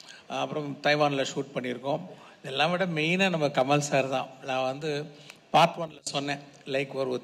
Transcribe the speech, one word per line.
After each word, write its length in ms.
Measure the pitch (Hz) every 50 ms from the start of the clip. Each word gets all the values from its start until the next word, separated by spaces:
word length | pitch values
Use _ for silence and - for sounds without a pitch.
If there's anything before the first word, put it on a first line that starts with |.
| - - - - - -
அப்புறம் 500 | 127 131 135 131 147 156 147 143 135 127 -
தைவான்ல 440 | 147 147 147 151 147 143 135 131 131 -
shoot 200 | 147 135 - -
பண்ணியிருக்கோம். 460 | 135 123 127 120 113 123 139 151 160 180 - - - - - - - -
இதெல்லாம் 280 | 139 131 139 147 165
விட 160 | 180 180 190
மெயினா 440 | 180 165 151 151 160 175 185 196 190
நம்ம 160 | 175 160 147
கமல் 340 | 139 - 139 127 135 143 147
சார் 280 | 147 - 151 135 131 131
தான். 180 | 135 131 127 - - - 139
நான் 180 | 139 127 131 131
வந்து 440 | 131 135 143 156 156 143 143 151 160 - - - - - - _ _
part 260 | - 147 165 170 - 170
ஒன்ல 200 | 165 156 151 147 -
சொன்னேன், 360 | - - 143 139 143 143 143 - - - - -
like, 280 | 147 131 135 147 143 -
ஒரு, 180 | 135 135 127
ஒரு 120 | 127 120